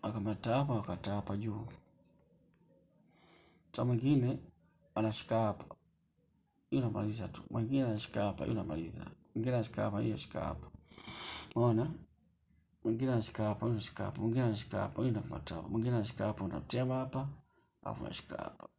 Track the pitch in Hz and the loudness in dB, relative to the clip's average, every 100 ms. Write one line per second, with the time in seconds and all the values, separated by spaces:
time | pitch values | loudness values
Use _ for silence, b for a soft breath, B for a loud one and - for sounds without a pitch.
0 | - 110 101 98 117 120 143 117 95 90 | -2 -2 -2 -2 2 2 2 0 -2 -4
1 | - 101 101 101 107 107 113 - _ _ | -2 -2 -2 -4 -2 -4 -8 -12 _ _
2 | _ _ _ _ _ _ _ - _ _ | _ _ _ _ _ _ _ -20 _ _
3 | _ B B B B B _ - 123 120 | _ B B B B B _ 0 4 4
4 | 127 143 123 139 - - _ _ _ - | 6 6 6 0 -6 -20 _ _ _ 0
5 | 110 107 - 113 110 98 - - _ _ | 2 2 2 2 4 0 -8 -16 _ _
6 | _ _ _ _ _ _ _ 135 120 107 | _ _ _ _ _ _ _ 0 2 0
7 | 104 107 92 - - - 113 135 131 107 | 0 0 -2 -8 -6 -2 0 2 2 2
8 | - 107 101 98 - 117 92 80 82 - | 0 2 0 0 -2 -2 -2 -4 -4 -6
9 | - - - - 113 123 113 - 107 101 | -10 -14 -10 -2 2 2 0 0 0 2
10 | 117 107 - - 78 78 - - B B | 0 0 -2 -2 -4 -4 -8 -18 B B
11 | B B B B B - 120 110 143 165 | B B B B B 2 4 4 2 -4
12 | - _ _ _ _ _ _ _ 113 113 | -12 _ _ _ _ _ _ _ -2 0
13 | 131 120 107 - 107 104 113 113 - - | 2 2 2 0 0 2 0 0 0 -2
14 | 98 95 110 120 123 104 - 101 98 - | -4 0 2 4 4 2 -2 -2 -2 0
15 | 123 107 - 69 73 85 - 110 117 120 | 0 0 -2 -6 -6 -6 -2 0 2 2
16 | 104 - 104 107 95 - - 117 127 131 | 0 0 -2 0 -2 -4 0 2 2 0
17 | 131 131 139 - b b b _ - - | 0 -2 -4 -6 b b b _ -8 -6
18 | - - - - - - 50 | -4 -4 -6 -6 -6 -8 -18